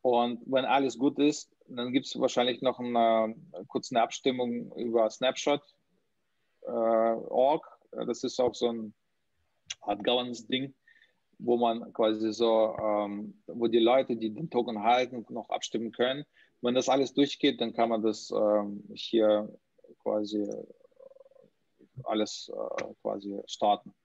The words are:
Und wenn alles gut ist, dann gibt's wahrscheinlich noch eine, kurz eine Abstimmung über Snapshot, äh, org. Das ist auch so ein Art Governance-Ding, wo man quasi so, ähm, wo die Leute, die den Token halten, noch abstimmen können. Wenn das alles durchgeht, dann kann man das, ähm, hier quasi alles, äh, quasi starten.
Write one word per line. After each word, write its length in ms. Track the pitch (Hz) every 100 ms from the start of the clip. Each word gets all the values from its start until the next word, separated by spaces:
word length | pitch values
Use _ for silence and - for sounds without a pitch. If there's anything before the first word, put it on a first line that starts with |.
Und 380 | 127 120 120 120 -
wenn 180 | 131
alles 320 | 135 135 135 113
gut 220 | 139 135
ist, 340 | 147 147 - _ _
dann 240 | 123 123
gibt's 260 | 131 - 120
wahrscheinlich 420 | 127 - 123 123
noch 160 | 131 120
eine, 560 | 123 120 117 113 110 113 - 87 98
kurz 240 | - -
eine 120 | 120
Abstimmung 680 | 117 - 139 127 123 120 - -
über 340 | 117 113 110
Snapshot, 520 | - 127 127 - 143 _ _ _ _ _ _ _ _ _ _
äh, 80 | -
org. 960 | 120 113 113 113 113 - - 131 160 - - _
Das 320 | 113 117 117
ist 160 | 123 -
auch 160 | 123
so 140 | - 120
ein 260 | 117 107 _ _ _ _ _ _ _ _ -
Art 240 | - 104
Governance-Ding, 680 | 104 123 123 117 110 131 139 _ _ _ _ _ _ _
wo 180 | 117 120
man 360 | 117 117 117
quasi 400 | - 110 107 110
so, 440 | 107 117 113 110 -
ähm, 600 | 107 104 104 101 107 - -
wo 180 | 117 117
die 140 | 117
Leute, 340 | 113 131 131
die 180 | 117 110
den 160 | 104 165
Token 360 | 120 117 107
halten, 420 | 110 123 127 127 104
noch 200 | 120 107
abstimmen 420 | - - 113 113
können. 340 | - 123 139 151 _ _ _
Wenn 160 | 120 127
das 120 | 127
alles 260 | 135 131
durchgeht, 460 | - 139 - 143 117
dann 120 | 113
kann 160 | 110 117
man 140 | 113
das, 260 | 110 107 -
ähm, 540 | 104 107 104 104 101 -
hier 580 | 107 - 113 107 104 107 - _ _ - -
quasi 440 | 110 107 104 104 104 - - - _ _ - - - _ _ _ _ _ _ -
alles, 440 | - 107 107 - -
äh, 300 | - 55 - - -
quasi 380 | 110 101 101 98 -
starten. 460 | - 107 101 - _